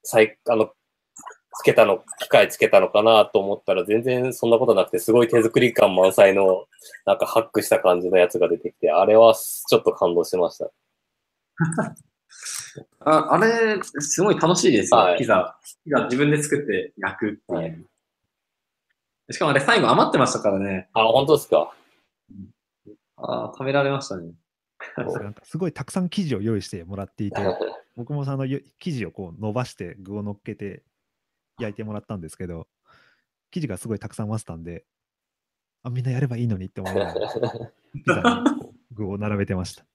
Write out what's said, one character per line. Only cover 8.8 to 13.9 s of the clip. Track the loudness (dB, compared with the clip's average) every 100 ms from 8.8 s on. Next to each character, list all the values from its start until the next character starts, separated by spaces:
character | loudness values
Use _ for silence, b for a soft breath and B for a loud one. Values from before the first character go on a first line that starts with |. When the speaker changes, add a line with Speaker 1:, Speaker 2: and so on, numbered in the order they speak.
| 0
Speaker 1:
あ | 2
れ | 6
は | 8 8
ち | 6 -4 -10 0
ょ | 2
っ |
と | 2
感 | 0 0
動 | 0
し | -2 -2
ま | -2
し | -4
た。 | -12 _ _ _ _ _ _ _ _ -4
Speaker 2:
<laughs> | -4 -2 -8 -12 _ _ _ B B B B B -20 _
あ、 | 0 0 2
あ | 2
れ、 | 2 2 0 -2 -8